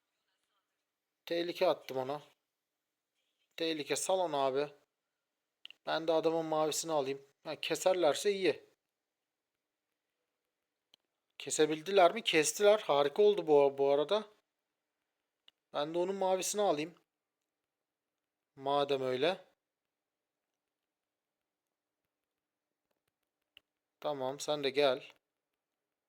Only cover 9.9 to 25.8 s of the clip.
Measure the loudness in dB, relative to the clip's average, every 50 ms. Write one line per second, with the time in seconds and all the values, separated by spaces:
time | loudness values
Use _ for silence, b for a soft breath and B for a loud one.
9.9 | _ _ _ _ _ _ _ _ _ _ _ _ _ _ _ _ _ _ _ _
10.9 | _ _ _ _ _ _ _ _ _ -16 -10 -4 0 2 2 2 0 -2 -6 0
11.9 | 4 6 6 6 4 0 -2 0 2 2 2 0 0 2 4 4 4 4 2 0
12.9 | 2 2 2 2 2 4 4 4 4 2 2 4 4 6 6 4 2 0 0 0
13.9 | 2 0 0 0 -2 -2 -4 -6 _ _ _ _ _ _ _ _ _ _ _ _
14.9 | _ _ _ _ _ _ _ _ _ _ _ _ _ _ _ _ -8 -6 -6 -4
15.9 | -4 -4 -2 -4 -4 -2 -2 0 0 -2 -2 -4 -2 0 0 0 0 -2 -4 -8
16.9 | -12 _ _ _ _ _ _ _ _ _ _ _ _ _ _ _ _ _ _ _
17.9 | _ _ _ _ _ _ _ _ _ _ _ _ _ -8 -4 -2 0 0 2 0
18.9 | 0 0 0 -2 -2 0 0 -2 -2 -4 -8 _ _ _ _ _ _ _ _ _
19.9 | _ _ _ _ _ _ _ _ _ _ _ _ _ _ _ _ _ _ _ _
20.9 | _ _ _ _ _ _ _ _ _ _ _ _ _ _ _ _ _ _ _ _
21.9 | _ _ _ _ _ _ _ _ _ _ _ _ _ _ _ _ _ _ _ _
22.9 | _ _ _ _ _ _ _ _ _ _ _ _ _ -20 _ _ _ _ _ _
23.9 | _ _ -8 -6 -6 -4 -6 -6 -6 -6 -4 -4 -4 -2 -2 0 2 4 4 4
24.9 | 2 0 -4 -12 -20 _ _ _ _ _ _ _ _ _ _ _ _ _